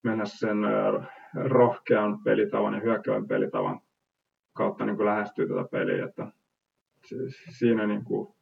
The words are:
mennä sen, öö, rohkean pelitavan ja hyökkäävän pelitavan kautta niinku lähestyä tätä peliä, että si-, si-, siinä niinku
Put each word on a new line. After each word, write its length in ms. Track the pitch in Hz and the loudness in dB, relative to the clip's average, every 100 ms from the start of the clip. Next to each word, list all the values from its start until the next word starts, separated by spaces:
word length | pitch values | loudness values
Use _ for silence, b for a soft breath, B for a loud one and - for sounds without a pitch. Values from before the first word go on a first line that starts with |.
mennä 220 | 120 107 104 | -2 -2 -4
sen, 380 | - 110 104 104 | -4 -2 0 0
öö, 340 | - 156 - - B B | 2 2 0 -4 B B
rohkean 880 | - 131 120 120 - - 107 104 104 | -6 2 6 6 4 2 2 4 0
pelitavan 500 | - 110 104 - 104 | 2 2 2 0 0
ja 60 | 104 | 0
hyökkäävän 480 | 113 110 - - 104 | 0 0 0 -2 0
pelitavan 540 | - - - - - _ _ _ _ _ _ _ | -2 0 -2 -4 -4 _ _ _ _ _ _ _
kautta 320 | - 107 - 107 | -2 -2 0 -4
niinku 200 | 104 104 | 0 2
lähestyä 420 | 104 104 - - | 0 -2 -2 -2
tätä 160 | - - | -2 -2
peliä, 340 | - - - - | -2 0 -2 -4
että 220 | - - _ _ _ _ _ _ _ - | -8 -12 _ _ _ _ _ _ _ -14
si-, 240 | 131 131 | -8 -8
si-, 260 | 131 - 123 | -10 -20 0
siinä 300 | 120 110 104 | 2 2 0
niinku 480 | 104 - 104 - _ | -2 -4 -6 -6 _